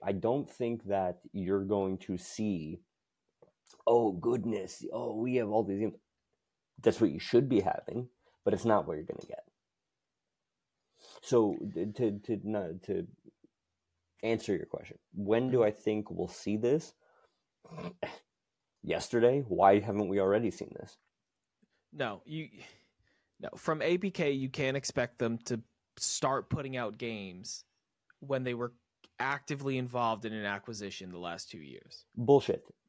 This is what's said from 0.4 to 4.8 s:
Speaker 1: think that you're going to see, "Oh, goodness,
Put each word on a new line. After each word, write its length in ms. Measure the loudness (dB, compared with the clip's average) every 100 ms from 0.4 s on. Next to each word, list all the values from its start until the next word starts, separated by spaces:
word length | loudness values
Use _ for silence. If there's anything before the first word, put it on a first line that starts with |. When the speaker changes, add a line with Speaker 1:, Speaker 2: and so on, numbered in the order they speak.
| -2
Speaker 1:
think 360 | -4 -4 -4 -2
that 340 | 0 0 -4 -8
you're 320 | -6 0 0 2
going 320 | 0 0 -2
to 180 | -4 -8
see, 640 | -6 -4 -2 -2 -4 -12 _ _ _ _ _ _ -20 _ -20 -4 4
"Oh, 240 | 4 4
goodness, 760 | 0 0 0 0 -2 -4 -10